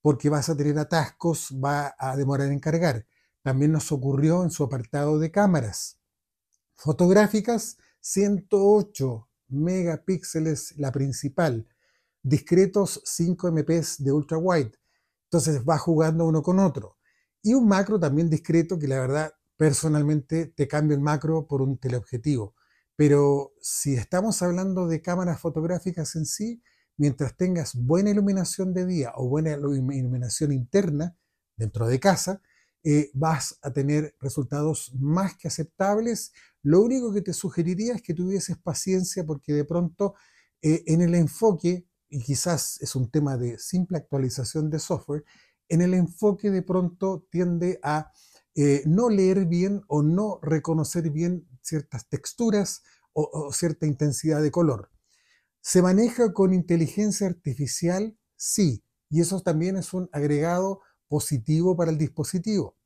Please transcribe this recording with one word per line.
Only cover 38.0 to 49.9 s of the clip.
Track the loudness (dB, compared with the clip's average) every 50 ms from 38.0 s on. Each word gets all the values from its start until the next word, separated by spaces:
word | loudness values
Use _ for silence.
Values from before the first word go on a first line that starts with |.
| -6
que | -8 -6
tuvieses | -4 -4 -4 -2 -4 -4 -6 -8 -8
paciencia | _ -8 -8 -6 -4 -2 -2 -2 -2 -4 -4 -6 -6
porque | -6 -6 -8 _ -4 -2
de | -2 -2
pronto, | -2 -2 -2 -2 -2 -2 _ -4 -4 -4 _ _ _ _ _ _ _ _ _
eh, | 0 0 0 0 2
en | 0 2 4
el | 4 4 4
enfoque, | 4 2 2 0 0 2 2 2 2 0 -2 -2 -2 -6 _ _ _ _ _
y | -10 -10 -4
quizás | -4 -4 -2 0 -2 -2 -2 -2 -6 -8 -10 -10
es | -8 -4
un | -4 -4 -2
tema | 0 0 0 0 -2 -2
de | -4 -6 -8 -8
simple | -12 -4 -2 -2 -2 -2 -4
actualización | -8 -6 _ -4 -2 -2 -2 -4 -6 -8 -6 -4 -4 -2 -2
de | -2 -4
software, | -4 -4 -6 -6 -4 -6 -8 -8 -8 _ _ _ _ _ _ _ _ _
en | 2 2
el | 4 4 4
enfoque | 2 2 0 -2 0 0 0 0 2 -2 -2
de | -2 -2
pronto | -2 0 0 0 0 -2 -4 _ -4 -4 -4 -4 -8 _
tiende | -4 -2 0 0 0 0 -2 -2 -4 -4 -4
a, | -4 -4 -4 -4 -8 _ _ _ _ _ _ _ _ _
eh, | 2 4 4 4 2 2
no | 2 2 4 4 2
leer | 4 4 4 4 4 2 2
bien | 2 2 0 0 0 -2 -4 -6
o | _